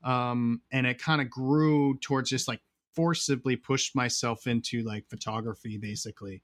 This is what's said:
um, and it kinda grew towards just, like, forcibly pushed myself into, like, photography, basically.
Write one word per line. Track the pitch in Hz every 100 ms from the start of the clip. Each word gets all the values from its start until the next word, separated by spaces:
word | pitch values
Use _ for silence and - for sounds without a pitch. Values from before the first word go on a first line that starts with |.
um, | 127 127 123 120 120 117 _
and | 135 123
it | 123
kinda | - 156
grew | 131 123 131 147 156 151 143 135
towards | - 139 127
just, | 131 -
like, | 117 _ _ _
forcibly | - 165 165 - 139 127 127
pushed | - 135 -
myself | - 123 - 123 117 -
into, | 117 - 120
like, | 113 107 -
photography, | 107 - 110 113 104 117 107
basically. | 104 104 - 104 101 95